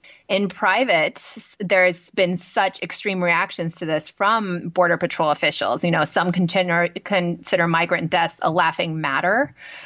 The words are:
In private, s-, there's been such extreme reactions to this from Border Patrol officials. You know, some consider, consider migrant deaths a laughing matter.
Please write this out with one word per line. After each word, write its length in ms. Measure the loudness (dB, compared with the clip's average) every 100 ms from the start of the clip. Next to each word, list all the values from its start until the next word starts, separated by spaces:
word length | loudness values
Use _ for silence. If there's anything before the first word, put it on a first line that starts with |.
| -20 -16 -4
In 200 | -2 -2
private, 680 | -2 0 2 2 2 0 -4
s-, 400 | -12 -12 -16 -8
there's 500 | 0 4 4 2 -6
been 260 | 0 0 0
such 460 | -4 -2 0 -2
extreme 400 | -8 -6 -4 -2
reactions 540 | 0 0 0 -4 -6 -4
to 100 | -2
this 220 | -4 -4
from 600 | -2 0 2 0 -6 -4
Border 280 | 2 2 2
Patrol 340 | -2 0 0
officials. 540 | 2 0 0 -2 0
You 80 | 2
know, 100 | 2
some 300 | 2 0 0
consider, 560 | 2 2 2 2 2 0 -4
consider 640 | -2 0 0 -4 -2 0 2
migrant 420 | 2 0 -2 0
deaths 280 | 0 0 -2
a 80 | -2
laughing 500 | 2 2 0 -4 -2
matter. 540 | -2 0 0 0 0 -6 -20 -18